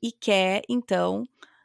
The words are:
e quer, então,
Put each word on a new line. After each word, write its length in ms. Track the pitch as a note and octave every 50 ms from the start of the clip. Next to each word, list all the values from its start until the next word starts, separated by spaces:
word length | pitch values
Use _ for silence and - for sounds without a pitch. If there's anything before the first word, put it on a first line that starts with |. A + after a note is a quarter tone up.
e 100 | - A#3
quer, 500 | - _ - - G3+ F#3+ F#3+ F#3 F#3+ G3+ - -
então, 560 | A#3+ B3 A#3 - F#3+ F3+ F3 F3+ F#3+ G#3 A#3+ - _ _ - - _ _